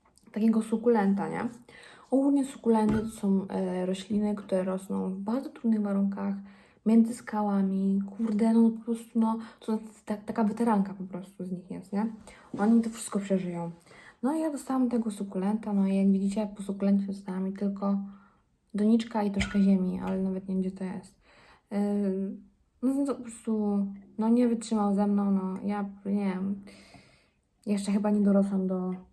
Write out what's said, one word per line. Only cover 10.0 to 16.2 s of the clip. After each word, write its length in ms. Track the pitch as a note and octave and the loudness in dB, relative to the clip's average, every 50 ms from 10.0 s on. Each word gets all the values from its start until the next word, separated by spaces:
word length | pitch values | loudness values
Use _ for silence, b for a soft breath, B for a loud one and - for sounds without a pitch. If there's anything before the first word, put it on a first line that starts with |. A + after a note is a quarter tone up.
| _ | _
ta-, 120 | - G#3+ G#3 | -8 -8 -6
taka 260 | - - - - A3 | -6 -6 -2 0 0
weteranka 500 | G3+ A3+ - A#3 A#3 A3 G3 F#3+ - - | 0 2 2 2 2 2 2 2 0 -4
po 100 | - F#3 | -8 -10
prostu 420 | F#3 F3 F3+ F#3 - - - F#3 | -10 -10 -10 -12 -12 -14 -12 -8
z 60 | F#3 | -8
nich 200 | F3+ F3 - - | -8 -8 -8 -10
jest, 220 | F3 F3 F3 - - | -12 -12 -10 -6 -2
nie? 200 | G3 A3 A#3 - B B B B B B B - G3 | -2 -2 -2 -4 B B B B B B B -6 0
Oni 240 | G3+ A3 A#3 A#3 | 4 4 6 4
to 80 | A3+ - | 4 2
wszystko 300 | - - - - - G3+ | -4 -8 -8 -6 -4 -4
przeżyją. 520 | G3 - G3 F#3 F3 F3 F3 E3+ E3+ E3+ E3+ B B B B B B B B B - | -2 0 0 0 0 -4 -6 -6 -8 -8 -10 B B B B B B B B B -4
No 120 | B3+ D#4 | -2 -2
i 40 | D#4+ | 0
ja 120 | D#4+ D#4+ | -2 -2
dostałam 380 | D4 B3+ C4 - C4 C4 B3+ A#3+ | -4 -6 -6 -2 0 0 0 2
tego 220 | A#3+ A#3 A3 A3 | 0 0 -2 -2
sukulenta, 640 | G3+ - G3 G3 - F#3+ F#3 G3+ G#3+ A3 - G#3+ G3+ | -4 -6 -8 -6 -4 -2 -2 -2 -2 -2 -2 -2 0
no 140 | G3 G3 F#3+ | 0 2 2
i 80 | F#3+ | 2
jak 160 | G3 G3 G3 | 4 4 4
widzicie, 380 | G3 F#3+ | 4 4